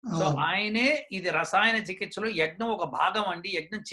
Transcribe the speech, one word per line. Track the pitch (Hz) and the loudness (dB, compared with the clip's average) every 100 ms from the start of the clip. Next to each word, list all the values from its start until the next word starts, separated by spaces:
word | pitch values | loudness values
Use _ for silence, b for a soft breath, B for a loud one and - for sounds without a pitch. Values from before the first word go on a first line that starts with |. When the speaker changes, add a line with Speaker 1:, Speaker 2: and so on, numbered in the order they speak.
| 247 170 | -4 0
Speaker 1:
So | |
Speaker 2:
అవును. | 156 143 | 2 2
Speaker 1:
ఆయనే | 156 185 208 220 262 302 - | 0 0 0 2 2 2 -2
ఇది | 190 175 | -4 -2
రసాయన | 160 165 196 220 226 | 0 2 4 4 4
చికిత్సలో | 208 190 190 - 214 | -2 -6 -6 -4 -4
యజ్ఞం | 190 160 165 226 | 0 0 0 -2
ఒక | 214 | -2
భాగం | 156 131 165 190 | -2 0 0 0
అండి, | 202 170 185 175 | -2 -4 -4 -6
యజ్ఞం | 156 208 - | -6 -10 -4